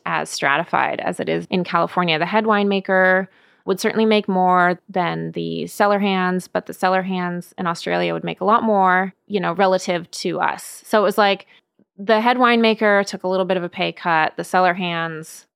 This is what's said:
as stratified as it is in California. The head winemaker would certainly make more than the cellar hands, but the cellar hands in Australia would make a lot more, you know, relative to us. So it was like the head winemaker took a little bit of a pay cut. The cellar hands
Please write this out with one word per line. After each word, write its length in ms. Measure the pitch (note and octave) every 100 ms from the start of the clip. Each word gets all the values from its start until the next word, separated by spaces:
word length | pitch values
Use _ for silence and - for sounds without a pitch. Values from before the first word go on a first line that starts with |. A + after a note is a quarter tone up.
| F3
as 240 | D#3+ D3
stratified 720 | - C#3+ C#3+ E3+ - C3 -
as 200 | F3 F3
it 80 | E3
is 180 | E3 F3
in 140 | F#3
California. 540 | F3 F3 E3+ F3+ F3 D#3
The 60 | E3+
head 180 | G#3+ A3
winemaker 800 | G#3 G3+ G3 G3 F#3+ F#3 F#3 F#3 _ _ _ -
would 140 | F#3+
certainly 260 | A3 G#3+ A3
make 220 | G#3 G3+
more 520 | F#3 F#3 F3+ F3 F3 -
than 440 | F#3 E3+ E3 E3
the 340 | E3+ E3 E3 E3+
cellar 320 | - G#3 G3+
hands, 500 | G3+ F#3+ F3+ F#3 -
but 200 | F3+ -
the 60 |
cellar 280 | - F#3 F#3+
hands 540 | F#3 F#3 F3 F3 - -
in 80 | F3+
Australia 480 | E3 F3+ F3 E3+
would 100 | E3
make 160 | E3+ D#3+
a 60 | F#3+
lot 160 | A#3
more, 520 | A3 G3+ F#3 F#3 F#3+ - -
you 120 | G3+
know, 140 | E3+
relative 560 | E3+ F#3+ F#3 F#3+ F3 E3+
to 280 | - F#3 D#3+
us. 440 | D3+ - - - -
So 140 | G#3+
it 40 |
was 140 | G3 G#3+
like 300 | G3+ G3 - _ _ _ _ -
the 240 | G3+ A3
head 160 | A#3 B3+
winemaker 680 | A#3+ A#3 A3 A3 G#3+ G3+ G3
took 180 | F#3+
a 40 | F#3
little 180 | F#3+ F#3
bit 120 | F#3
of 60 |
a 60 | F3
pay 220 | - E3+
cut. 420 | - F3+ D#3+ D#3 -
The 60 |
cellar 320 | - F#3 F#3 F#3
hands 720 | F3 E3 E3 D#3 D#3+ - _